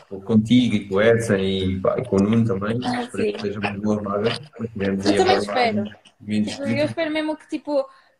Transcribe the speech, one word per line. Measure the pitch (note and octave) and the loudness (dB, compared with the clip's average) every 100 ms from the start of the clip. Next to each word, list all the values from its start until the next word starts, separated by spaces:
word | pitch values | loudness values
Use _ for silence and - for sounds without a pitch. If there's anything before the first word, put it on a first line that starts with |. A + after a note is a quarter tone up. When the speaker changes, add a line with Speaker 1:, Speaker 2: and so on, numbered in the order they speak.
| - F#2+ | -12 -10
Speaker 1:
contigo | - A2 A2 B2 A#2+ G2+ | 2 2 6 4 4 0
e | F#2+ | 0
com | F#2+ | 2
o | |
Edson | A2 A2+ - G2 | 4 4 4 2
e, | F#2+ F#2+ F#2+ F#2+ | 2 0 0 0
pá, | - - | 0 -2
e | |
com | - G2 | 0 2
o | |
Nuno | G2+ A#2 A2+ | 4 4 2
também, | F#2+ G#2 - | 0 -2 -4
Speaker 2:
Ah, | B2 - | -4 -6
Speaker 1:
espero | - G2 G#2+ | -6 -4 -4
que | |
Speaker 2:
sim. | G#2 G#2 | -4 -6
Speaker 1:
sejam | G#3 G#2 G2+ | -4 -6 -4
boas | G#2+ G#2 | -2 -2
vagas, | G2+ G2+ A2+ - - - | -2 -2 -2 -4 -10 -10
mas | A2+ | -10
tivemos | G2+ G2 G2 - | -4 -2 0 2
Speaker 2:
Eu | |
Speaker 1:
aí | - | 2
Speaker 2:
também | F4+ - | 4 2
Speaker 1:
agora | |
Speaker 2:
espero. | G#3 B3+ A#3 G#3 | 0 -2 0 -2
Speaker 1:
menos | G#3 - _ _ G3+ G#3+ G#3+ | -4 -10 _ _ -4 -2 -2
Speaker 2:
Tipo, | - | -4
eu | C#4 | -4
Speaker 1:
críticos. | C#4+ D4 | -2 -2
Speaker 2:
espero | E4+ D#4+ | -2 -4
mesmo | D#4 D#4 D4+ | -4 -4 -6
que, | - | -8
tipo, | D4+ C#4+ D4 C4+ - _ _ | -10 -4 -4 -4 -10 _ _